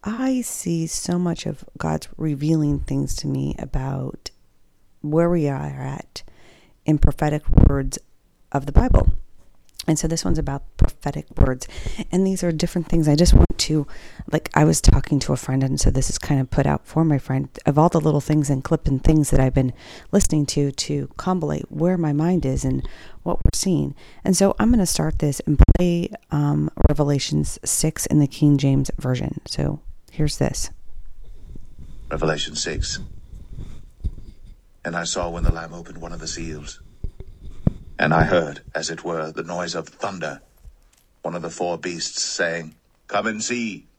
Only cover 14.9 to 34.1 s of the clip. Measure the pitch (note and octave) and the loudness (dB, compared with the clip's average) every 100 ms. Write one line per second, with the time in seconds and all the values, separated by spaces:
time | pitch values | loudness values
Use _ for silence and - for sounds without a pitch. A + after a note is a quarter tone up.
14.9 | C#3+ - C#3+ - C#3 - C3 C3+ C#3+ - | 6 4 0 0 -2 0 0 0 2 2
15.9 | C3+ C3 - - C#3+ C3 - C#3+ - - | 2 0 -2 0 0 2 2 2 0 -2
16.9 | - D#3+ C#3+ - C3+ C#3 - - C#3+ E3+ | 0 2 2 0 -4 -4 -4 0 4 4
17.9 | E3 D#3 D3 - D3+ C#3+ C3 - D#3+ D#3 | 4 2 0 2 0 2 0 0 0 2
18.9 | C3+ - D#3 C#3+ C#3 C3 C3+ B2+ - - | 2 4 4 4 4 4 2 0 -2 -16
19.9 | - - G3+ - D#3 C#3+ - C#3+ - - | -20 -2 0 2 2 0 0 -2 -2 -4
20.9 | D3 C#3 - - F#3 D3+ D3+ - D3+ E3+ | -4 -6 -6 -4 -2 -2 -4 -6 -2 0
21.9 | F#3 D#3+ D3 E3 F3+ C3+ C3 C3+ C3 - | 2 0 0 2 2 0 -2 -2 -2 -4
22.9 | - - - E3+ - - - F#3+ D#3+ C#3 | -10 -16 -10 -4 0 0 0 0 0 0
23.9 | - - - - F3+ G3 - G#3+ B3 F3+ | -6 -18 -8 -2 2 2 2 2 4 2
24.9 | - D#3 - D3 C#3 - D3 - - F3+ | 0 -2 0 -2 -2 -2 8 8 8 4
25.9 | E3+ F3 - _ D3 D3 D3 D3+ - - | 2 -2 -8 _ 0 0 0 -2 2 2
26.9 | C#3+ C#3+ C#3+ - D3+ D3 - - - E3 | 4 2 0 0 -2 -2 -6 -6 -2 -2
27.9 | - - D3+ C#3+ - D3 C#3+ C#3 C3+ C3+ | -2 0 2 2 2 4 4 4 2 0
28.9 | - B2+ B2+ - - - - C#3+ D3 - | -4 -2 -2 -4 -8 -10 -4 -4 -4 -10
29.9 | - - - D3+ - C#3 - - - - | -16 -16 -2 -2 0 -2 -2 -6 -6 -10
30.9 | - - - - - - - - - - | -10 -10 -12 -12 -14 -14 -14 -14 -14 -14
31.9 | - - D#2+ D#2+ D#2 - - - - - | -14 -8 -4 -2 -2 -4 -6 -6 -4 -6
32.9 | - - - - - - - - - - | -6 -10 -14 -16 -18 -14 -12 -12 -12 -16
33.9 | - - | -8 -8